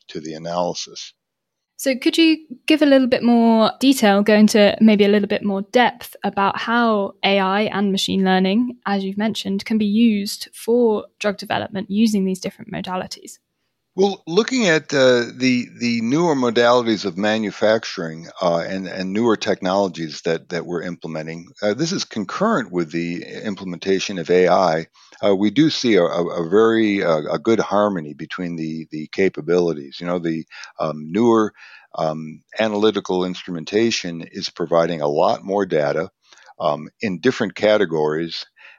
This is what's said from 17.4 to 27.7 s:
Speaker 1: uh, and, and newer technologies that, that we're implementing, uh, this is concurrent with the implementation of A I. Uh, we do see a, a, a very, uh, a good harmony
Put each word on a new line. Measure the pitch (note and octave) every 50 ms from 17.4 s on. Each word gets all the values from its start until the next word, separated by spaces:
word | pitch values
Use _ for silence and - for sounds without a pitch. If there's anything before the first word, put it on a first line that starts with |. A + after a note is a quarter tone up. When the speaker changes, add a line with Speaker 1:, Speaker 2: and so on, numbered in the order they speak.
| A2 G2 - - A2+ G#2 A2 A2+ - - - - E2+ D#2+ D#2+ E2 E2 - - -
Speaker 1:
uh, | F#2 F2 E2+ E2+ E2 -
and, | F#2+ F#2+ F#2+ F2+
and | E2+ F2 F#2 F#2 F#2+
newer | G#2+ A#2+ A#2 G#2+ G2
technologies | - A2 F#2+ - - F2+ F#2 G2+ G2+ F#2 D#2 D#2+ E2 D#2 D2 -
that, | - E2+ E2 E2 - -
that | F2 E2+ D#2+
we're | E2 F2 E2+
implementing, | F2 F2+ F2 E2 - E2 D#2+ D#2 D#2 D#2+ D#2+ E2+ E2+ F2 _ -
uh, | G#2 G#2 G#2
this | B2 D#3+ D#3+
is | - - -
concurrent | - - A#2 G2 - - - F#3+ A3+ A3+ D#3+ A#2 -
with | F2+ F2 E2+ D#2
the | D#2 E2+ E2+ E2+ E2+ E2+ -
implementation | - - F2+ - A2 G2 F2+ G2 F#2+ F2 D#2+ - G2 G2 F#2 - - G2+ F2+
of | E2 E2
A | F2+ F2+ F#2 F2
I. | F2 G2 F#2+ E2+ D#2+ D#2+ E2 - _ _ _ _ - - -
Uh, | G#2 G2+
we | F#2+ G#2 G#2+
do | G2+ B2 D#3 D#3
see | - - - A#2+ G#2+
a, | F#2 E2+
a, | - - F2 F2 E2+ D#2+ F2+ E2+
a | E2
very, | F2+ G#2+ A2+ A2+ A2+ A2+ A2+ G#2+ G2+ G2 F2+
uh, | E2+ D#2+ D#2 D2+ D#2 D#2+
a | D#2
good | - G#2+ A2+ G2+
harmony | - -